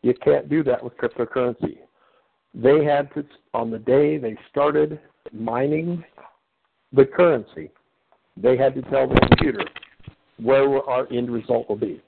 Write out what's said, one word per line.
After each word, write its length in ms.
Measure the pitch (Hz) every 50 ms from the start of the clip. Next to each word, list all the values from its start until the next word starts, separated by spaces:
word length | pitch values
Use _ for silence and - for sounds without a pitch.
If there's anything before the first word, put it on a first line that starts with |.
You 140 | - 123 123
can't 340 | - - - 147 143 - 139
do 140 | 143 160 151
that 180 | 135 123 - -
with 140 | 123 -
cryptocurrency. 800 | - - 117 - - 120 110 - 131 127 123 117 - - - - - - _ _ _ _ _ _ _ _ _ _ _ _ _ _
They 300 | - 113 127 143 156 147
had 280 | 147 147 143 143 139 -
to, 100 | 151 143 _ _ _ _ _ -
on 160 | 117 117 117
the 80 | 113 110
day 400 | 110 120 127 139 147 147 156 151
they 180 | 127 113 110 107 - -
started 500 | _ 147 143 147 147 151 151 151 156 151 _ _ _ _ _ - -
mining 720 | 107 113 113 113 123 135 143 151 156 165 170 175 170 160 _ _ - - - _ _ _ _ _ _ _ _ _ _ _ _ -
the 140 | 131 135
currency, 640 | 135 - - 180 175 156 120 104 - - 80 78 76 _ _ _ _ _ _ _ _ _ _ _ _ _
they 200 | - 95 120 131 123
had 160 | 131 135 131
to 80 | 135 131
tell 260 | - 135 135 131 131
the 100 | 131 127 - -
computer 340 | - - - 151 120 104 - - _ - - _ _ _ - - - _ _ _ _
where 460 | _ 113 113 135 135 139 139 139 135 135 139
our 220 | 127 127 131 -
end 200 | 127 120 123 120
result 360 | 120 117 113 - 127 117 - -
will 80 | 107
be. 260 | 104 113 101 78 73 _